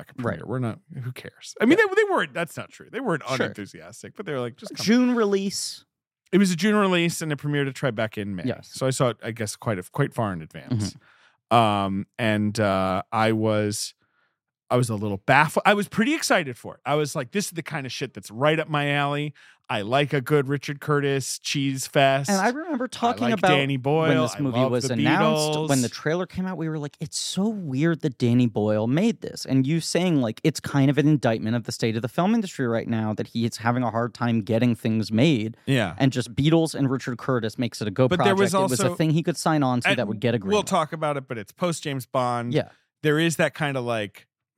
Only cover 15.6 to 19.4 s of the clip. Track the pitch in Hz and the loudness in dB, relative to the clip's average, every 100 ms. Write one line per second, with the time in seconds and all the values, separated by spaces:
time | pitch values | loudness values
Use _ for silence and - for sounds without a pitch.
15.6 | 196 208 202 - 226 311 - 220 143 127 | 2 0 -2 -2 -2 -2 0 -2 -2 -10
16.6 | 95 - 131 151 147 156 123 202 - 165 | -14 -12 -4 -2 -2 -6 -6 -6 -6 -8
17.6 | - 151 131 - 127 - - 107 147 160 | -10 -8 -10 -8 -10 -12 -14 0 2 2
18.6 | 156 147 143 143 143 143 147 - | 0 -2 0 0 0 -2 -6 -10